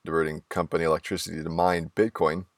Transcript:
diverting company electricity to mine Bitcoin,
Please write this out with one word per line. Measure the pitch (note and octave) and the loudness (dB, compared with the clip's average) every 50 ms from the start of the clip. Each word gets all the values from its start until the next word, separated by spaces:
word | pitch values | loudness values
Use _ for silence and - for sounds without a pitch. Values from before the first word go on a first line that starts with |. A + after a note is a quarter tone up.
| - | -8
diverting | D#2 D#2+ E2 D#2+ D#2 D#2 D#2+ - _ | -2 0 0 0 0 -2 -6 -10 _
company | - F#2 F2 D#2+ - E2+ E2 | -4 -2 -2 0 0 0 2
electricity | D#2+ D#2 D2+ - - G2+ F2 - - E2+ D#2 D#2 | 2 2 2 0 -4 -4 -4 -4 -6 -8 -6 -6
to | E2 | -4
mine | E2 E2+ F2 F2+ F2+ F2 E2 D#2+ - | 0 2 2 4 2 2 -2 -2 0
Bitcoin, | - A2 A#2 - - E2 D#2 D2+ F2+ F#2+ - _ | 0 2 2 2 0 0 0 0 -2 -6 -10 _